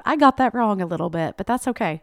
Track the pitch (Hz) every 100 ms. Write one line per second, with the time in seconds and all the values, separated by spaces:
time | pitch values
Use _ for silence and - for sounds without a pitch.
0 | - 302 285 262 254 240 220 196 175 165
1 | 170 165 160 - 190 240 - 240 196 156